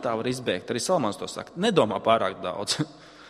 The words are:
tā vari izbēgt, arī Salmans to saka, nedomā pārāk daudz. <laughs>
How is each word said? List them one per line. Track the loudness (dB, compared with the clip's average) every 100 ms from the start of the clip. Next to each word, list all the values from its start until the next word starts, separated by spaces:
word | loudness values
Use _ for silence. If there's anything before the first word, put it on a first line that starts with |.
tā | 0 -2
vari | -2
izbēgt, | -2 -2 -4 -2
arī | -4
Salmans | 0 2 2 -2
to | -8
saka, | -10 -10 -2
nedomā | 2 4 4 2
pārāk | 4 4 2 -2
daudz. | -6 -6 -4 -4
<laughs> | -4 -10 -20 -20